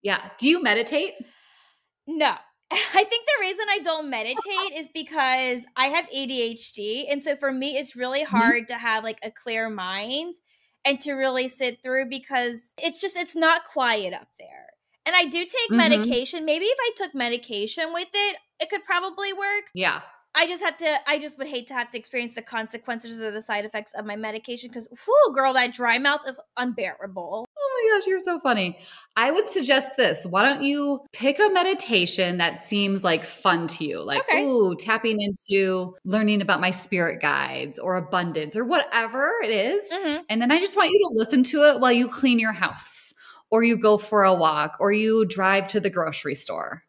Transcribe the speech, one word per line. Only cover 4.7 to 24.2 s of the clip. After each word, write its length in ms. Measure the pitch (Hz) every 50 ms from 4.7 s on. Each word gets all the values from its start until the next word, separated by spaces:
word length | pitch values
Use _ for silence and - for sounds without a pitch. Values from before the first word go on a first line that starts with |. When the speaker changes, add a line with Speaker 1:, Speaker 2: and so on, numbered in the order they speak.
| 285
Speaker 2:
is 120 | 311 311 - _
because 720 | 330 294 - 311 311 262 262 254 262 262 254 247 247 240 - _
I 120 | - 262 277
have 200 | 285 339 339 -
A 140 | - 269 277
D 160 | 240 262 254
H 320 | 233 226 233 226 - - -
D. 340 | - 202 214 220 254 294 -
And 160 | 285 285 262
so 120 | 311 285
for 160 | 285 285 269
me, 260 | 262 254 262 285 285 269
it's 180 | 294 247 -
really 280 | 240 247 247 262 285 302 285
Speaker 1:
Mm-hmm. 220 | 196 226 233 233 240
Speaker 2:
hard 140 | 233 226 233
to 80 | 240 233
have, 260 | 233 233 220 220 214
like, 160 | 226 220 - -
a 80 | 220
clear 380 | 226 - _ 247 226 220 226 226
mind 680 | 220 202 185 185 190 196 208 233 262 294 320 349 339 - _ _ _ _ _ _ _ _ _
and 140 | 277 277 269
to 120 | 277 294 277
really 340 | 269 269 262 254 254 254 262
sit 360 | 254 - 269 247 240 254 _
through 260 | 254 254 262 269 240
because 640 | 262 262 262 - 277 254 247 240 240 226 - - - -
it's 200 | - 320 320 -
just, 140 | - 381 - -
it's 180 | 349 302 -
not 300 | 330 320 320 330 339 330
quiet 480 | - - 302 262 240 226 214 196 180 180
up 160 | - - _ _ _
there. 280 | - - - 67 - - _ _ _ _ _ _ _
And 100 | 302 349
I 100 | 359 349
do 180 | 285 277 339 349
take 260 | 349 - 508 466 453
Speaker 1:
Mm-hmm. 0 | 208
Speaker 2:
medication. 680 | 233 226 214 - 214 214 233 254 240 262 254 - 349 311
Maybe 200 | 311 302 330 370
if 120 | 427 508 -
I 120 | 494 480 453 -
took 160 | 403 330 -
medication 800 | 269 247 240 233 240 240 - 226 202 208 220 - - 320 320 330
with 140 | 339 359 359 -
it, 240 | 403 403 403 359 - _ _ _ _
it 100 | 330 320
could 140 | 415 392 -
probably 480 | - 381 349 359 381 339 381 403 392 392
work. 320 | 370 403 403 415 415 403 - _
Speaker 1:
Yeah. 280 | 180 185 170 135 - - - - _ _ _ _
Speaker 2:
I 120 | 302 339 339
just 160 | 359 330 381
have 140 | 349 320 -
to, 200 | 339 311 302 277 - 277
I 100 | 294 302
just 180 | 285 302 294 277
would 80 | 269 302
hate 200 | 294 247 240 -
to 80 | 269
have 140 | 247 240 240
to 60 | - 233
experience 360 | 220 - - 247 240 233 233
the 60 | 233 226
consequences 800 | - - 226 220 220 - 233 _ - 240 226 226 233 226 226
or 100 | 220 220
the 100 | 208 214
side 240 | 214 - 220 208 208
effects 280 | 214 - 214 214 - -
of 120 | 220 208
my 100 | 214 208
medication 540 | 214